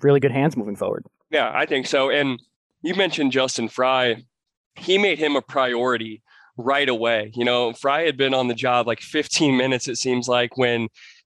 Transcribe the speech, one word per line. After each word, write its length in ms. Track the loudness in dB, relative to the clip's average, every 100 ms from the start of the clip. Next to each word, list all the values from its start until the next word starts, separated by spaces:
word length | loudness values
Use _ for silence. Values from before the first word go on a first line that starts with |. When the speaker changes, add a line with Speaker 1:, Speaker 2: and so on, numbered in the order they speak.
Speaker 1:
really 160 | 4 4
good 120 | 4
hands 240 | 2 0 0
moving 200 | -6 -4
forward. 300 | -4 -4 -8 _ _
Speaker 2:
Yeah, 200 | -2 0
I 140 | 0 0
think 220 | -2 0
so. 240 | 0 2
And 280 | 2 0 -4 -12 _ _ _
you 100 | -4
mentioned 380 | 0 0 0 0
Justin 360 | 2 0 -2 -6
Fry. 560 | 0 0 2 0 -2 -8 _ _ _ _ -10
He 220 | 0 2
made 220 | 2 0
him 160 | 0 0
a 60 |
priority 800 | -2 0 0 0 0 -2 -4 -12 _ -20 -20 -6
right 300 | -2 0 0
away. 420 | 0 0 0 -2 -2
You 80 |
know, 300 | 0 2 0
Fry 320 | -2 -2 0 0
had 100 | 0
been 180 | 0
on 140 | 2 0
the 60 |
job, 340 | -2 0 2 0
like, 140 | -4
fifteen 560 | -4 -4 -2 0 2 2
minutes, 320 | 2 -2 -4
it 80 | -4
seems 320 | -2 -2 0
like, 280 | 0 0 0
when 300 | 0 0 -4 -8 -20 -20